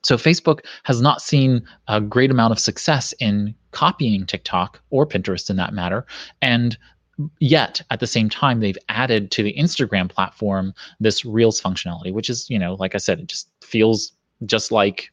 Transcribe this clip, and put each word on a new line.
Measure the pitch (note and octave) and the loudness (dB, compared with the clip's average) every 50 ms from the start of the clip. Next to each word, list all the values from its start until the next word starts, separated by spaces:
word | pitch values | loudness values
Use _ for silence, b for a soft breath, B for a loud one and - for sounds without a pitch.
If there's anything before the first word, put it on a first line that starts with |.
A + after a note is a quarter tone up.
| - | 2
So | - B2+ | 0 0
Facebook | A#2 - D#3+ F3 E3 _ - D3+ D#3 B B B B B | 2 4 2 2 4 _ 0 0 0 B B B B B
has | - C3 A#2 | -2 0 4
not | B2 D3 C3+ - | 4 2 2 2
seen | - - - C#3+ C3+ C3 B2+ A#2+ A#2 B B B _ | -2 0 2 4 4 4 2 2 0 B B B _
a | - G#2+ G#2+ | -2 0 0
great | G#2+ G#2 - B2 B2+ C3+ | 0 2 2 4 4 4
amount | C3 B2 A2+ A#2 | 4 4 4 2
of | A2+ - | 2 0
success | - - G2+ - - - D3+ C3 A#2+ - - - | -2 -4 -4 -2 0 0 0 0 -2 -6 -8 -4
in | C3 G#2+ G2+ G#2 G#2 G#2 A2 _ _ _ | -2 0 0 0 -2 -4 -6 _ _ _
copying | - - D3+ E3+ F#3+ - D3 A#2 G#2 G2 F#2+ | -4 0 0 0 0 0 0 0 0 0 -2
TikTok | - - F#2+ _ - - F2+ F2+ F#2+ _ - _ _ | -4 -8 -8 _ -4 -2 -2 -2 -2 _ -20 _ _
or | - C3 D3+ | 0 0 0
Pinterest | D3+ - G2 F2+ - F#2+ E2+ - - | 2 0 -4 -2 -2 -4 -6 -4 -4
in | G2 | -2
that | F#2 F2+ - - | -2 -2 -4 -4
matter. | G2 F2 F2+ F#2 A2+ C3+ B B B B B B B | -6 -4 -4 -4 -4 -6 B B B B B B B
And | - C3 A#2+ A#2 A#2+ A#2+ A#2 - b b b b _ _ _ - D3 D#3 _ _ | 0 2 2 2 2 0 -2 -4 b b b b _ _ _ -10 -10 -10 _ _
yet, | D#3+ B2+ D3+ D#3 B2 - - - - _ | 2 4 4 4 4 0 -4 -10 -6 _
at | B2 G#2+ | -6 -4
the | B2 | -4
same | A2+ - A#2+ A2 G#2+ | -2 0 0 0 0
time, | - - - C#3 B2 A#2 | 0 0 0 0 2 2
they've | A2 G2+ F#2+ - _ - | 0 -2 -2 -4 _ -6
added | G#2+ A2+ B2+ B2+ A#2 G#2+ G2+ F#2+ | -4 -2 0 2 2 0 0 -2
to | - - G#2+ | -2 -2 -2
the | G#2 - | -2 0
Instagram | C#3 D3+ F3 - - C3+ A2 - G2 F2+ F#2 | 0 0 0 0 0 -2 0 0 0 0 0
platform | - - F#2+ F#2 _ _ A2 G2+ G2 F#2+ F#2 F#2+ G2 B B B B B | -2 -2 -4 -4 _ _ -4 -2 -2 -2 -2 -4 -8 B B B B B
this | A2 A2 G2+ - - | 0 2 2 0 -4
Reels | A#2+ G#2+ A2 A#2 A2+ G#2+ - | -2 2 4 4 4 4 2
functionality, | - G2 F#2 - - F2+ E2+ E2+ E2 F#2 | -2 -4 -4 -4 -6 -8 -8 -8 -8 -6
which | F#2 A2 - - | -6 -6 -4 -4
is, | B2 A#2 - - | -6 -6 -6 -4
you | B2+ G#2 | -2 -2
know, | F2+ F2 F#2 | -2 -2 -4
like | G2 F#2+ F#2 - | -4 -6 -4 -4
I | G2+ | -4
said, | - - F#2+ D#2+ | -2 -2 -2 -2
it | D#2 | -4
just | - - - - _ _ _ | -12 -12 -12 -12 _ _ _
feels | - - - A2+ G#2+ A2 A2+ G#2 - - _ _ _ _ _ _ A#2 | -20 -4 2 4 4 4 4 2 -2 -8 _ _ _ _ _ _ -6
just | G2+ - A2 - - | -2 -2 -2 -2 0
like | A2+ A2 G2+ G2+ F#2+ - - - | 2 2 2 2 0 -4 -14 -16